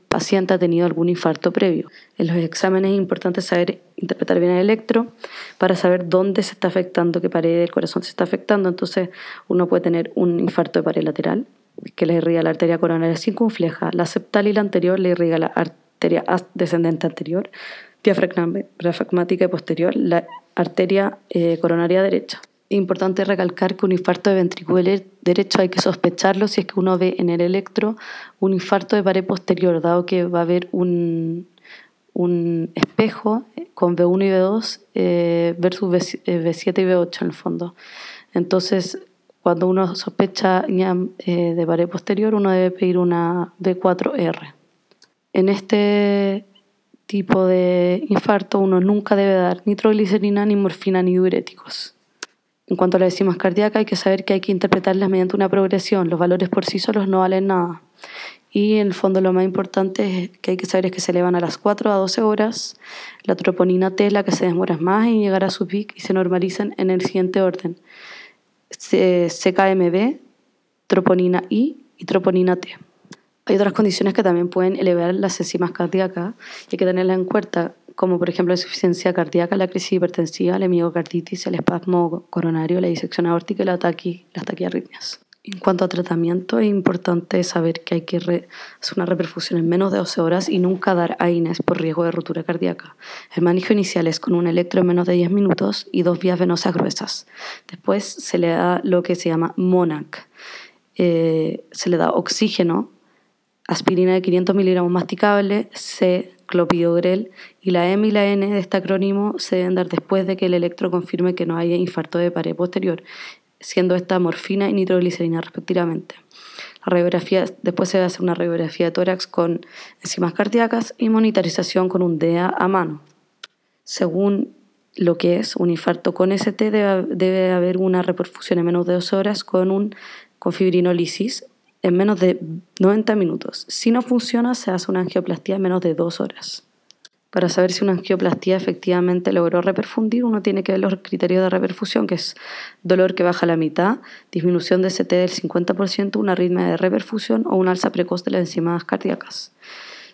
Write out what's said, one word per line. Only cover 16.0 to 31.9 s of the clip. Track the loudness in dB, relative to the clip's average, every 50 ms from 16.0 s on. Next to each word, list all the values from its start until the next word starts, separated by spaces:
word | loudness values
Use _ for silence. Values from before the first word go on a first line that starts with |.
| 0 0 0 0 0 0
as-, | -2 -2 -2 -6 -6
descendente | -4 -2 0 0 0 0 0 0 0 -2 -4
anterior, | -4 -6 -6 -4 -4 -4 -6 -6 -12 -18 -18 -18 -18 -20 -20 -20 _ _ 2
diafragma-, | 2 4 4 2 0 0 -2 -2 -2 -2 -4 -6 -10 _ -4
diafragmática | -2 -2 -2 -2 -2 -2 0 0 0 0 2 2 2
y | 0
posterior, | 0 -2 -4 -4 -2 0 0 0 0
la | 0 0 2 2 0 0 -4 -10 -18 -20 _ _
arteria, | -4 -4 -2 0 -2 0 2 2 0 0 0 -4 -8 _ _
eh, | -2 0 0 0 0 0
coronaria | 0 0 2 2 2 2 2 2
derecha. | 2 2 0 -2 -2 -6 -12 -16 -16 -20 _ _ _ _
Es | 0 0
importante | 0 0 -2 -2 0 0 0 0 0
recalcar | 0 0 0 0 -2 -2 0 -2 -2 0
que | 0 0
un | 0 0
infarto | 0 0 -2 -2 0 2 2
de | 2 4
ventrículo | 2 0 -2 -6 -4 0 2 2
dere-, | 4 2 0 0 -4 -8 -18 _
derecho | 0 2 2 2 2 2 2 2
hay | 2 0
que | 0 0
sospecharlo | 0 0 0 0 0 -2 0 2 0 0 2 2 0 0
si | 0 -2
es | -2 -2
que | -2 0
uno | 2 2 2 2
ve | 2 0 0 0
en | 0 0
el | 0 2
electro | 2 0 0 0 -2 -4 -4 -2 -2 -2 -4 -6 -10 -16 -16 -18 -18 -20 -6 _
un | 0 0 0
infarto | 0 0 0 0 0 2 0 0
de | 2 2
pared | 2 2 0 0
posterior, | -2 -4 -4 -2 -2 0 2 2 2 2 2
dado | 2 2 2 2 0
que | 0 0 -2 0
va | 0 0 0
a | 0
haber | 2 0 0 0 -2
un, | -2 -2 0 0 0 0 0 -2 -2 -2 -2 -4 -4 -6 -8 -12 _ _ _ -20 -20 -20 -20 _